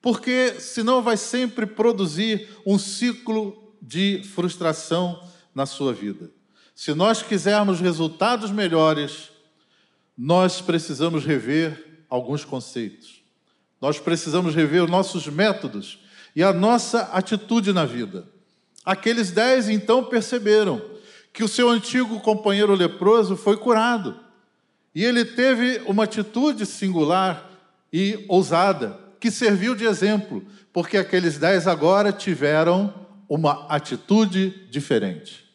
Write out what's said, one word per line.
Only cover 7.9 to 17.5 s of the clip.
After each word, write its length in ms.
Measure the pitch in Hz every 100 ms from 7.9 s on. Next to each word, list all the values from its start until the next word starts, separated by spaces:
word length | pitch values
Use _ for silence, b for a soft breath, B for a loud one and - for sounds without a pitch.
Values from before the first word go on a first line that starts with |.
| 160 165 160 208 247 208
melhores, 760 | 202 190 165 156 156 143 - - _ _ _ _ _ _ _ _ -
nós 440 | 131 175 185 180
precisamos 640 | - 165 160 139 165 160 143
rever 760 | 143 113 151 165 151 - - _
alguns 340 | 127 123 147
conceitos. 800 | - 131 120 127 107 98 - - _ _ _ _ _ _
Nós 180 | 135 147
precisamos 540 | - 165 165 170 175
rever 300 | 156 156 165
os 60 | 170
nossos 380 | 180 190 185 151
métodos 720 | 147 208 202 135 104 98 - B B B -
e 80 |
a 80 | 190
nossa 520 | 175 202 240 - 233 190
atitude 580 | 185 190 214 -